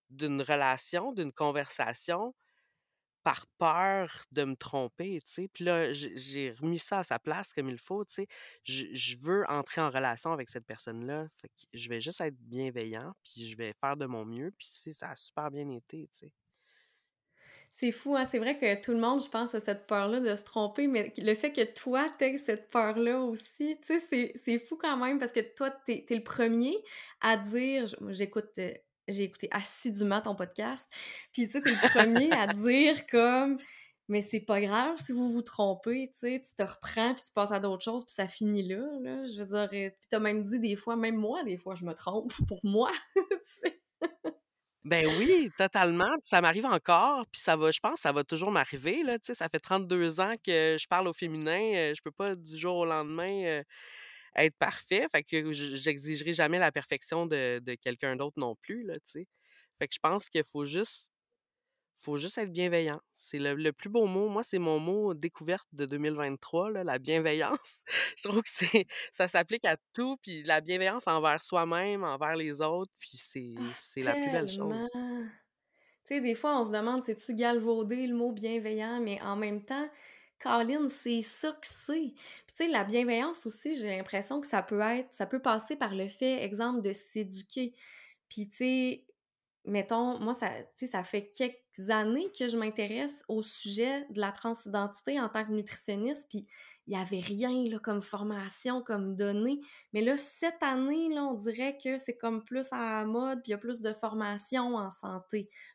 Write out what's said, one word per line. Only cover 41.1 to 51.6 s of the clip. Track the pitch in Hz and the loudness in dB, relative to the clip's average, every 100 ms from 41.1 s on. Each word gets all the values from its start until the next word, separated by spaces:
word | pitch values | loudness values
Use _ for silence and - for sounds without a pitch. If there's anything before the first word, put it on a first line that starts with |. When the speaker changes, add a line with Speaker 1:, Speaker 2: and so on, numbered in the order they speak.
| 226 | 0
Speaker 2:
moi, | 214 311 | 0 -2
des | 262 180 | -4 -6
fois, | 190 | -6
je | 185 | -8
me | 175 | -8
trompe | 160 - 208 254 - | -6 -4 -2 -4 0
<laughs> | - | 0
pour | 190 | 0
moi, | 202 208 247 359 | 2 4 4 0
<laughs> | - 392 | 0 0
tu | 359 359 | 2 0
sais. | - - 330 - _ _ 330 - 320 - _ _ _ _ | 2 2 0 -4 _ _ -6 -4 -10 -10 _ _ _ _
Speaker 1:
Ben | 147 165 156 160 | 0 4 4 4
oui, | 262 370 247 - | 6 6 6 2
totalement, | 190 208 175 170 196 311 | 2 6 4 6 2 2
puis | - | 4
ça | 180 | 6
m'arrive | 175 180 254 | 6 4 2
encore, | 175 - 170 240 285 226 | 2 6 8 8 2 -2
puis | - | -4
ça | - 160 | 2 6
va, | 156 | 6
je | 160 | 4
pense | 214 | 0
que | 320 | 2
ça | 156 | 2
va | 143 | 2
toujours | 143 160 190 | 0 0 2
m'arriver, | 185 135 139 143 262 | 2 2 0 -2 0
là, | 294 233 | 0 -2
tu | - | -4
sais, | |
ça | 240 165 | -6 -2
fait | 160 | -4
trente-deux | - 190 185 180 170 160 | 0 0 2 2 2 2
ans | 190 226 | 0 0
que | - 165 160 156 | 2 4 4 2
je | - | 2
parle | 180 185 | 2 2
au | |
féminin, | 165 170 156 156 175 | -2 -4 -2 0 2